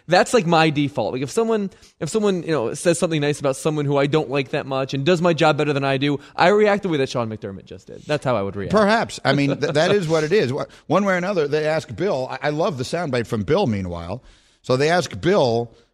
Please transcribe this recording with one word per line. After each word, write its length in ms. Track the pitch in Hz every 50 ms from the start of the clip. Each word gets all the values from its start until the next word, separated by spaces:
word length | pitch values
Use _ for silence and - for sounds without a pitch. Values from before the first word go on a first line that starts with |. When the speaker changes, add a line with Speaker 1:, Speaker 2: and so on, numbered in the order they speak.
| _ -
Speaker 1:
that's, 240 | 165 180 220 - -
like, 120 | 240 165
my 240 | 165 170 156 160 165
default. 420 | 143 147 147 131 - 127 110 90 104
Like, 100 | 127 139
if 80 | 131
someone, 400 | - 226 226 226 226 214 202 185 - - - - _ _
if 80 | 170 156
someone, 340 | - 220 208 208 190 175 151
you 80 | 160
know, 220 | 160 135 113 117 -
says 240 | - - 175 170 -
something 220 | 190 170 165 151
nice 180 | 143 143 147 -
about 160 | 143 139 131
someone 300 | - - 160 156 151 147
who 120 | 139 143
I 100 | 143 143
don't 240 | 147 139 156 151 107
like 200 | 131 143 135 -
that 140 | - 147 -
much 280 | 135 135 135 135 131 -
and 100 | 139 135
does 160 | 156 185 160
my 120 | 165 175 170
job 220 | 143 160 151 151 143
better 140 | 151 147 147
than 120 | 139 139
I 140 | 135 135 131
do, 200 | 139 147 143 135 - - -
I 140 | - 156 180
react 340 | 208 214 214 208 202 202 -
the 40 | 190
way 100 | 160 143
that 120 | 131 127
Sean 180 | - 131 117 110
McDermott 360 | 110 107 - 101 98 85 -
just 220 | - 90 92 - -
did. 140 | 60 50 -
That's 220 | - 151 143 -
how 100 | 139 123
I 60 | 104 98
would 140 | 98 85
react. 160 | 101 98 87 170
Speaker 2:
Perhaps. 460 | 214 214 196 220 233 196 - - - -
I 100 | 135 135
mean, 260 | 143 143 139 135 -
th-, 140 | 139 131 123
that 180 | 147 165 180 202
is 160 | 208 175 151
what 160 | 160 160 156
it 80 | 151 185
is. 200 | 214 165 120 131
Wha-, 120 | 147 143 - -
Speaker 1:
<laughs> 100 | - _
Speaker 2:
one 180 | - 139 185 208
way 100 | 196 185
or 20 |
another, 300 | 175 175 190 208 175 147
they 200 | 147 143 156 151
ask 280 | 151 160 156 - - 113
Bill. 320 | 92 170 208 175 131 131 123
I, 80 | 127 131 135
I 60 | 151
love 280 | 151 147 170 214 165 123
the 60 | 127
soundbite 420 | - - 165 180 147 123 123 113 -
from 140 | 120 110 101
Bill, 220 | 92 147 196 208 135
meanwhile. 540 | 107 98 95 90 85 82 85 87 101 123 - - - _ _ _ _ _ _
So 140 | - 127
they 140 | 127 143 156
ask 280 | 170 180 147 - - 98
Bill 500 | 90 165 196 196 147 120 113 117 120 117 - _ _ _